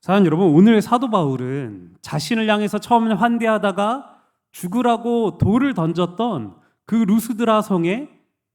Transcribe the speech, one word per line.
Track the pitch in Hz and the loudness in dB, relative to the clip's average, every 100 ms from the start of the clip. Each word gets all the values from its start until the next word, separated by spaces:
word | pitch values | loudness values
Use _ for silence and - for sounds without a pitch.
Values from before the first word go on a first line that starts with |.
사랑하는 | - 190 185 | 2 4 4
여러분, | 160 190 | 4 4
오늘 | 147 208 220 | 6 6 6
사도 | 202 240 247 | 2 -2 0
바울은 | 214 147 131 127 135 127 98 87 87 | 0 0 -4 -6 -8 -8 -12 -18 _
자신을 | - 151 - 226 220 | -10 -8 -4 -4 0
향해서 | 208 208 208 | 0 -2 -6
처음에 | - 240 226 | 0 0 2
환대하다가 | 208 240 233 226 220 202 190 208 254 - _ _ _ _ | 0 0 0 0 0 -2 -2 -4 -4 -10 _ _ _ _
죽으라고 | - 180 214 240 226 233 233 220 - | -14 -8 -2 0 0 0 -2 -2 -2
돌을 | - 220 277 | 0 2 0
던졌던 | 208 165 170 175 180 240 175 104 - _ _ - | -2 -2 -2 -4 -2 -4 -4 -8 -14 _ _ -4
그 | |
루스드라 | 220 220 220 226 214 226 214 | -2 2 0 -2 -4 0 0
성에 | 208 190 165 214 294 _ _ _ _ | 0 0 0 -4 -8 _ _ _ _